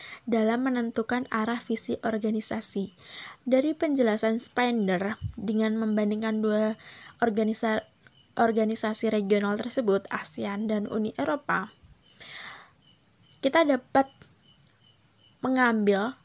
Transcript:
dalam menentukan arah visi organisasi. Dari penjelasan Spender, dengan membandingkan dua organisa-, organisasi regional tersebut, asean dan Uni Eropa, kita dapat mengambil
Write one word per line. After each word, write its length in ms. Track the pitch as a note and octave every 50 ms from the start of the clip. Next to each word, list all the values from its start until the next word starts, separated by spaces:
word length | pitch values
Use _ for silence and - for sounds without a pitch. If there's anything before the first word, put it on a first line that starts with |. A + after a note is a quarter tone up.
| - - - - -
dalam 400 | A#3+ A3+ A3+ G#3+ A3 A3+ B3 B3+
menentukan 640 | C4+ B3+ B3 A#3 A#3 - B3 A3+ - A#3+ B3 B3+ - -
arah 240 | A3 G#3+ A3 A#3 A#3
visi 400 | - - A3+ A3 - - A#3+ -
organisasi. 960 | - A#3 A3 G#3+ G#3+ G#3+ A3 A3 A3+ - A3 G#3+ G#3+ - - G3 F#3+ - - - - - - - - - - - _
Dari 320 | B3 B3 C4 C4+ D4+ D#4+
penjelasan 640 | - E4+ D#4 C#4+ C4+ B3 A3 G#3 G#3+ - A3 A3+ A#3
Spender, 800 | - - - - B3 A#3+ A#3+ A3+ G3+ F#3+ F#3+ F3 G3 G3+ A3 - - - -
dengan 400 | - G3+ G3 G#3+ G#3+ A3 A3 G#3+
membandingkan 640 | A3+ A3+ G#3+ G#3+ G#3+ G#3+ G#3 G#3+ G#3+ A3+ A3 A3 G#3+
dua 400 | G#3+ G#3+ G#3+ G#3+ A3 G#3+ A3 - - - - - - - - -
organisa-, 720 | A#3 A#3 G3+ G#3+ A3 G#3+ A3 - - A3 A3 G#3+ - - - _ - - - - - - _ -
organisasi 720 | A#3 A3+ A3 A3+ A3 G#3+ A3 A3+ - G#3+ A3 - - A3
regional 480 | G#3+ G#3+ G3+ G3 G#3 G#3 G3+ G3+ G#3 G#3
tersebut, 480 | - B3 - C#4 A#3+ G3+ F#3+ G3 - - -
asean 560 | - - - - - A3 G#3 G3+ G3+ A3 G#3+
dan 160 | G#3+ G#3 G3+
Uni 240 | - - A3 G#3+ A3 - -
Eropa, 560 | C#4 D#4 D4+ C#4 - - F3 E3+ F#3+ G#3+ - _ - - - _ _ - - - - - - - - - - - - - _ _ _ - - _ _ _ _ _ _ _ - - -
kita 240 | C4+ C4+ E4 E4
dapat 400 | D4 C4+ B3 - - - C4+ C#4 - - _ - - - _ - - - - - - _ _ - - _ _ _ _ _ _ - - - _ -
mengambil 720 | B3+ C4 C4 B3+ A#3 A3+ A3 G#3 G3+ G3 F#3+ G#3 B3+ C4 -